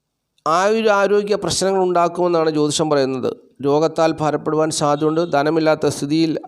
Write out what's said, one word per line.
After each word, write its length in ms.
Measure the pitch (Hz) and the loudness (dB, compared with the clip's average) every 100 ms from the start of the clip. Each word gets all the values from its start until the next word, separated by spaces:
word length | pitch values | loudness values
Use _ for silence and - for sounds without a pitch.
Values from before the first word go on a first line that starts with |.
| _ _ _ _ - | _ _ _ _ -2
ആയുരാരോഗ്യ 880 | 165 196 220 220 202 196 208 208 202 | 0 2 2 2 2 2 2 0 -2
പ്രശ്നങ്ങൾ 480 | 180 - 185 190 | -2 -2 0 0
ഉണ്ടാക്കുമെന്നാണ് 680 | 185 175 170 170 175 170 160 | 2 2 0 0 0 2 0
ജ്യോതിഷം 400 | 151 151 143 156 | 0 0 0 0
പറയുന്നത്. 460 | 147 135 131 113 - - - 139 | 2 0 -2 -4 -6 -12 -6 0
രോഗത്താൽ 480 | 147 160 160 160 | 2 0 2 0
ഭാരപ്പെടുവാൻ 580 | 147 151 143 - 156 156 | 0 -2 -4 -2 -2 -2
സാധ്യതയുണ്ട്. 640 | 151 151 147 156 160 170 | -2 -2 0 0 0 0
ധനമില്ലാത്ത 540 | 147 147 160 156 151 151 | 0 0 0 2 0 0
സ്ഥിതിയിൽ 520 | 139 143 156 160 147 | -2 -2 0 0 -2